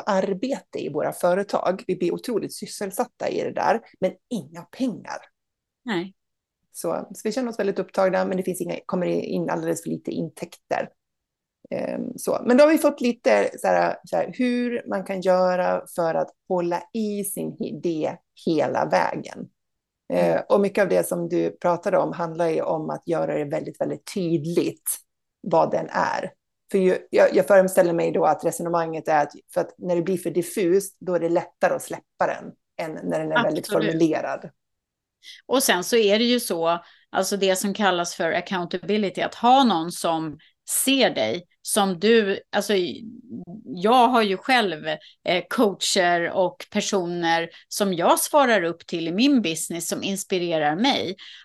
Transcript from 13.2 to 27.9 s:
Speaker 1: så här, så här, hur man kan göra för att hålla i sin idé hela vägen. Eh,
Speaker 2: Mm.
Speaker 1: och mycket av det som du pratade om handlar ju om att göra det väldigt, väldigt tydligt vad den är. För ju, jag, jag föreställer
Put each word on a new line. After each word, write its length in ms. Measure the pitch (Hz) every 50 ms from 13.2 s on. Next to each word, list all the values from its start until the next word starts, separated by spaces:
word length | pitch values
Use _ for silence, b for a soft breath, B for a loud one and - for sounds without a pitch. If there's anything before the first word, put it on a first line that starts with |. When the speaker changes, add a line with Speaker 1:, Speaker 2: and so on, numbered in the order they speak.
| - 262 214 202 196 - - -
Speaker 1:
så 100 | - 190
här, 280 | 180 175 175 175 - - -
så 120 | - -
här, 160 | 170 - - 175
hur 500 | - 254 247 247 247 247 240 240 240 - -
man 140 | 202 196 185
kan 180 | - 196 185
göra 640 | 180 190 185 185 185 180 180 180 180 180 180 180 180 - -
för 180 | - 170 165 160
att 140 | 160 156 - - _ _ -
hålla 360 | 190 180 175 175 175 170 - - -
i 300 | 226 214 208 208 202 196
sin 400 | 196 - 180 160 156 147 - -
idé 540 | - - 147 - 175 165 156 147 139 180 - _ _ _ _ -
hela 400 | - 165 151 135 131 131 - -
vägen. 540 | 156 - - - - - - - - - - - - _ _ _ _ _ _ _ _ _ _ _ - -
Eh, 140 | - - 170
Speaker 2:
Mm. 120 | 165 - - -
Speaker 1:
och 120 | - 202
mycket 200 | 202 190 190 220
av 80 | 196 180
det 180 | 185 180 170 -
som 220 | 180 175 170 170
du 280 | 175 170 165 170 - -
pratade 360 | - 175 170 165 - 202 185 160
om 140 | 151 156 160
handlar 340 | 175 170 165 160 165 175 165
ju 120 | 160 151
om 280 | - - - 156 156 156
att 180 | 151 151 - 175
göra 300 | 165 156 160 156 151 151
det 80 | 147
väldigt, 360 | 143 156 156 139 156 147 -
väldigt 320 | - 147 147 151 - - -
tydligt 840 | 202 180 165 170 156 139 165 170 170 135 - - - _ - - - - _ _ _ _ _ _ _
vad 300 | - 208 165 160 156 -
den 180 | - - 160 -
är. 420 | - 185 180 - - - - - - _ _ _ _ _ _ _
För 60 | - 196
ju, 200 | 185 185 180 - - -
jag, 260 | - 202 196 185 -
jag 120 | 202 185 -
föreställer 460 | 202 190 185 190 190 196 180 170